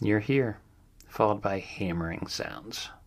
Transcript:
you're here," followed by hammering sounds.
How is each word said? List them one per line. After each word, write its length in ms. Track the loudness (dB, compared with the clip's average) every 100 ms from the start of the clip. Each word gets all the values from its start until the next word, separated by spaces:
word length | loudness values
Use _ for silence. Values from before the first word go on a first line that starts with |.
you're 180 | 2 4
here," 400 | 4 2 2 -2 -14 -20 -20 -20 -6
followed 340 | 2 4 4
by 200 | 0 -2
hammering 680 | -4 -4 -2 -2 -2 -4 -6
sounds. 640 | -6 -8 -10 -10 -10 -10 -14